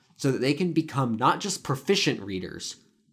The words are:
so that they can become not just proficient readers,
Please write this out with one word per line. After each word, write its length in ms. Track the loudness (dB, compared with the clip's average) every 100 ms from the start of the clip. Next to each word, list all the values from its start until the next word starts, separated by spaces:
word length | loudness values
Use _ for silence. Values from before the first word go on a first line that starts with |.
| _ _
so 160 | 0
that 80 | 2
they 140 | 2
can 180 | 2 2
become 420 | 0 0 0 0 2
not 220 | 2 2
just 240 | -2 -6
proficient 580 | -4 -4 2 2 2 0
readers, 560 | -4 -6 -6 -10 -12 -14 _ _ _